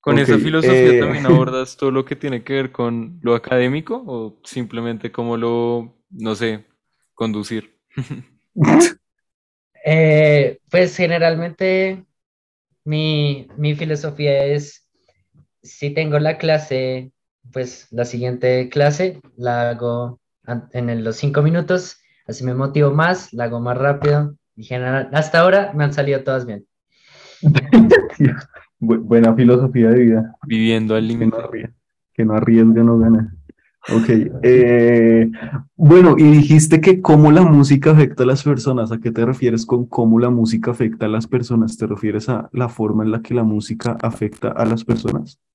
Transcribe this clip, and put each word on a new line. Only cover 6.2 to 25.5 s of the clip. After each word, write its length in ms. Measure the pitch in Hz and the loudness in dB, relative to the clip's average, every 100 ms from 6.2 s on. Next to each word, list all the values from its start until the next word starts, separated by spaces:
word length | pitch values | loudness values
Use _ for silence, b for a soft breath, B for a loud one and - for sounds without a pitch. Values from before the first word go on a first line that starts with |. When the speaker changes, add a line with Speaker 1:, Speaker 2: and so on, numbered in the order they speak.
| 110 104 | -8 -6
Speaker 1:
sé, 300 | 113 107 _ _ _ _ _ _ | -6 -8 _ _ _ _ _ _
conducir? 640 | 113 107 101 110 - _ _ | -8 -6 -8 -12 -12 _ _
<laughs> 1080 | - 127 147 - _ _ - 147 311 339 - _ _ _ _ _ _ _ _ | -14 -12 -16 -20 _ _ -2 2 4 2 -2 _ _ _ _ _ _ _ _
Speaker 3:
Eh, 760 | 156 156 160 151 151 147 139 - _ | -2 0 2 2 4 2 0 -6 _
pues, 260 | 175 180 - | -2 -2 -2
generalmente, 1120 | 175 170 165 165 170 165 190 190 190 190 _ _ _ _ _ _ _ _ | -4 0 -2 -2 -8 -6 -4 -2 -4 -8 _ _ _ _ _ _ _ _
mi, 640 | 151 151 156 151 147 139 131 - | -8 -4 -2 -2 -4 -6 -14 -8
mi 160 | 151 | -6
filosofía 720 | 147 160 147 156 147 147 139 139 | -6 -6 -8 -8 -6 -2 0 -2
es, 420 | 147 143 _ _ _ _ _ _ _ _ _ | -4 -6 _ _ _ _ _ _ _ _ _
si 260 | _ - 143 | _ -12 -8
tengo 300 | 147 156 147 | -6 -4 -2
la 180 | 151 156 | -2 -4
clase, 720 | 160 156 151 131 131 127 131 _ _ _ 123 | -2 -2 -2 -6 -6 -8 -12 _ _ _ -16
pues, 360 | 131 123 - _ | -12 -12 -14 _
la 140 | 117 120 | -8 -6
siguiente 640 | 120 127 123 127 127 123 | -6 -8 -4 -2 -2 -2
clase, 520 | 143 143 147 185 - _ - | -2 -2 -2 -6 -8 _ -10
la 360 | 123 120 120 | -6 -4 -4
hago 480 | 117 120 120 120 120 _ _ | -6 -8 -6 -10 -14 _ _
an-, 260 | - 120 - | -12 -12 -10
en 180 | 123 120 | -10 -6
el, 120 | 117 | -6
los 120 | 113 113 | -8 -6
cinco 260 | 143 151 | -4 0
minutos, 560 | 151 170 170 180 180 - _ _ - | 0 -2 -2 -6 -6 -20 _ _ -18
así 160 | 113 | -10
me 100 | 127 | -8
motivo 380 | 127 139 143 143 | -6 -4 0 0
más, 420 | 147 165 185 - | 2 -2 -2 -8
la 120 | 117 120 | -10 -8
hago 140 | 120 | -6
más 160 | 120 123 | -6 -2
rápido, 600 | 139 143 147 147 147 147 _ - | -2 -2 -2 -2 -4 -10 _ -20
y 100 | 110 | -12
general-, 440 | 123 127 135 135 | -8 -4 -6 -4
hasta 260 | 143 156 165 | -6 -2 0
ahora 320 | 175 | 2